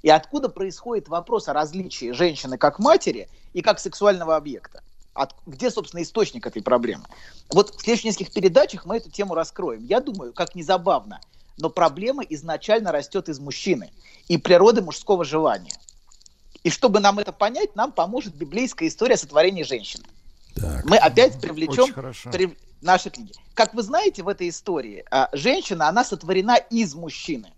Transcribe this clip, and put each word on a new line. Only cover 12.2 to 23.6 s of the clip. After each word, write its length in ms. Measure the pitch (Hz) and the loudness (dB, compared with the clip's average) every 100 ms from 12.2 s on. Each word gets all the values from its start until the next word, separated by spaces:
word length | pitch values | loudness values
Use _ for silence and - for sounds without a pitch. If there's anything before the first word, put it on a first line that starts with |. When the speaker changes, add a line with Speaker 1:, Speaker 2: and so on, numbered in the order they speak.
Speaker 1:
изначально 680 | 220 151 165 156 - 220 202 | -6 -10 -8 -8 0 0 2
растет 380 | 147 143 196 180 | -4 -4 -8 -6
из 100 | 143 | -10
мужчины 520 | 143 - - 143 95 - - - - | -10 -8 -2 -4 -4 -20 -20 -20 -4
и 100 | 170 | -2
природы 440 | - 175 202 233 | 4 8 8 6
мужского 440 | 175 - - 190 151 | 0 -10 -2 -2 0
желания. 480 | 156 151 101 90 - - - _ - - _ - - | 0 0 0 -6 -16 -18 -20 _ -20 -20 _ -20 -6
И 60 | 170 | -4
чтобы 280 | - 254 208 | 0 2 4
нам 200 | 202 202 | 4 2
это 120 | 202 | -6
понять, 440 | - 208 269 415 196 | -2 -2 -2 -6 -2
нам 160 | 269 | -4
поможет 440 | - 185 240 220 143 | -2 -2 -4 -8 -12
библейская 520 | 156 180 254 - 160 | -8 -4 -6 -4 -6
история 300 | - 240 247 | -2 2 2
сотворения 460 | 139 143 180 190 | 2 2 2 2
женщины. 400 | 139 127 101 - - - - - - - | -6 -6 -8 -14 -18 -20 -20 -20 -16 -8
Speaker 2:
Так. 300 | 85 76 143 | -6 -6 4
Speaker 1:
Мы 120 | 214 | 6
опять 420 | - - 254 - | 6 6 6 4
привлечем 440 | - 156 156 135 262 | -8 -4 -4 2 2
Speaker 3:
Очень 80 | |
хорошо. 380 | 180 131 120 123 | 2 -12 -12 -8
Speaker 1:
при-, 240 | 175 185 - - - | -2 -2 -4 -20 -8
наши 280 | 160 185 196 | 2 2 2
книги. 220 | - 214 - - | -14 -18 -20 -16
Как 200 | - | 0